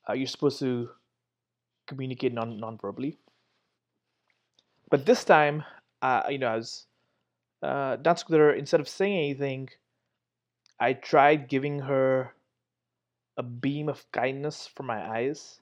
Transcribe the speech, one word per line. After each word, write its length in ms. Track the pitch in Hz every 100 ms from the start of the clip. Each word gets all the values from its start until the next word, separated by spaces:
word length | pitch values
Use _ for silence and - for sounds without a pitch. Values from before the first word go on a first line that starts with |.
| -
Uh, 60 |
you're 120 | 120 131
supposed 320 | - 147 131
to 320 | 131 123 117 - _ _ _ _ _ _ _ _ -
communicate 480 | 135 131 127 127
non-, 240 | 120 113 107
non-verbally. 600 | 113 110 101 110 139 - _ _ _ _ _ _ _ _ _ _ _ _ _ _ _ _ _
But 160 | 143 143
this 180 | 247
time, 400 | - 165 147 151 - - _ _
uh, 200 | 131 123 -
you 100 | 139
know, 100 | 123
I 80 | 110
was, 300 | 117 - _ _ _ _ _ _ _ _
uh, 340 | 143 135 135 120
dancing 300 | 160 170 -
with 100 | 160
her. 120 | 151
Instead 280 | 131 143 165
of 80 | 143
saying 280 | - 196 196
anything, 520 | 143 135 139 131 131 _ _ _ _ _ _ _ _ _ _ _
I 140 | 120
tried 540 | 131 - 151 143 151 131
giving 320 | 135 143 143
her 540 | 135 135 131 131 127 _ _ _ _ _ _ _ _ _ _ -
a 60 |
beam 460 | 123 120 139 143 151
of 160 | 131 _
kindness 540 | - 127 135 147 - -
from 200 | - 131
my 320 | 107 90 113
eyes. 420 | 127 156 - -